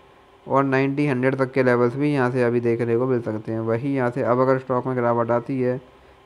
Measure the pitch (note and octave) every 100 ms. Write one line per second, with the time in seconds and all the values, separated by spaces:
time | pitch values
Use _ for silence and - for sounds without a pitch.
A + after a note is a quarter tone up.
0 | - - - - - C3 C#3 C3 C#3 C#3
1 | D3 B2 C3 C3 C3 C3+ B2+ A#2+ A#2+ C3+
2 | D3 C#3+ B2 B2+ A#2+ A#2+ A#2 A#2 A#2 A#2
3 | B2+ B2 A#2+ G#2+ A2+ A2+ A2+ A#2 C#3+ C3+
4 | B2 C#3 A2+ B2 C3 C3 C3 B2+ C3 B2+
5 | A#2+ A#2+ A#2 A#2 A#2+ C3 B2 B2+ - -
6 | - -